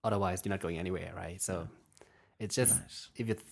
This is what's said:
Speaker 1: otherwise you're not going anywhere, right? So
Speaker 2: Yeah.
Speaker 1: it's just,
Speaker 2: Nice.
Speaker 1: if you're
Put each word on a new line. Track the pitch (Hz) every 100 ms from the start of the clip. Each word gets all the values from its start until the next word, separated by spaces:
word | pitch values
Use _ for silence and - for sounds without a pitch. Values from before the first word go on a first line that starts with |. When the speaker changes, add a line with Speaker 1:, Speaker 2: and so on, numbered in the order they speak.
Speaker 1:
otherwise | 113 101 95 92 104
you're |
not | 95
going | 85 82
anywhere, | 90 92 85 85
right? | 85 92
So | - 92
Speaker 2:
Yeah. | 85 - _ - - - _ _ 107
Speaker 1:
it's | -
just, | 123 -
Speaker 2:
Nice. | - - - -
Speaker 1:
if | 117
you're | 110 -